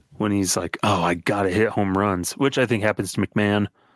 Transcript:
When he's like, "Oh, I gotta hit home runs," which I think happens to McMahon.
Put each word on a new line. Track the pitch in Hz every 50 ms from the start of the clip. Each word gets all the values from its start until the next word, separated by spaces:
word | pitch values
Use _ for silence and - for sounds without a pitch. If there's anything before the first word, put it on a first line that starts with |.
| - _ -
When | - 104 107 101
he's | 101 95 92 -
like, | 95 87 85 - - -
"Oh, | 107 101 92 85
I | 87 87
gotta | 85 - - 107 104 101 95
hit | 87 104 110 110
home | - 107 104 98 95
runs," | 95 101 104 95 90 87 - -
which | - 135 139 131 135
I | 127
think | 113 123 104 104
happens | 107 101 - 101 92 -
to | -
McMahon. | 101 - - 107 104 104 104 104 104 95 - _ _ _ _